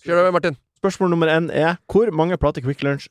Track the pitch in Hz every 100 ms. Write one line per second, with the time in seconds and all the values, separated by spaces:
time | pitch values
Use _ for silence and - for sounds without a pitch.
0 | 170 175 185 175 170 139 _ _ 196 -
1 | 185 170 160 160 170 143 160 175 - 196
2 | 226 156 170 180 151 156 127 143 139 139
3 | -